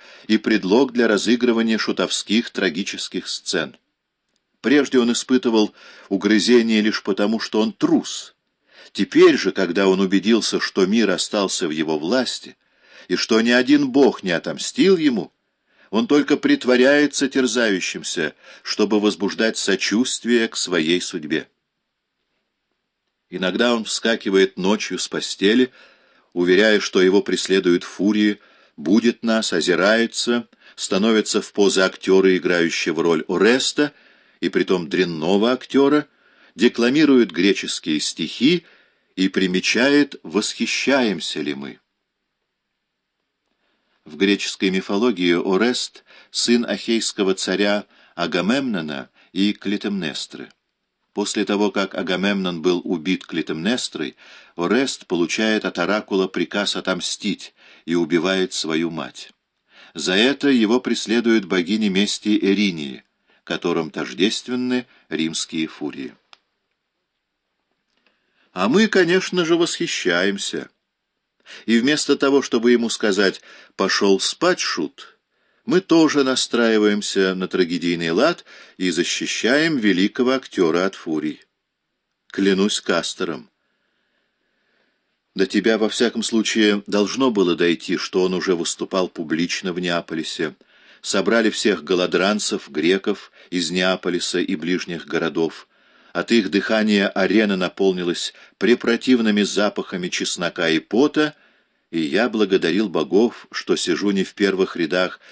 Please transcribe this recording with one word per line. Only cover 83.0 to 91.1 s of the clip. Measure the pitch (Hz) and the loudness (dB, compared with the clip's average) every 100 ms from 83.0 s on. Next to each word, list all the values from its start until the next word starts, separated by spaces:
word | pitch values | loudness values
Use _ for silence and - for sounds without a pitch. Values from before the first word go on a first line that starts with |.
| - - 87 73 - _ _ _ _ _ _ _ _ _ _ _ _ _ _ _ _ _ _ - | -2 -6 -6 -8 -12 _ _ _ _ _ _ _ _ _ _ _ _ _ _ _ _ _ _ -4
До | 95 | 0
тебя, | 107 98 110 | 2 2 0
во | 107 | 0
всяком | - 120 113 | 0 0 0
случае, | 107 113 104 113 107 101 - | 0 0 0 2 2 2 0
должно | 101 101 110 131 | 0 0 0 0
было | 104 90 82 | 2 0 2
дойти, | 87 82 - 87 | 0 0 -2 -6
что | - 95 | -2 0
он | 92 | 0
уже | 92 87 87 | -2 -2 -2
выступал | 82 - 85 95 90 | -2 -6 -4 -2 -2
публично | - 80 80 87 - 95 | -6 -6 -4 -2 -4 -6
в | 87 | -4
Неаполисе. | 90 85 - 82 78 - 78 - _ _ _ - | -2 -4 -4 -8 -8 -6 -8 -8 _ _ _ -16
Собрали | - | -4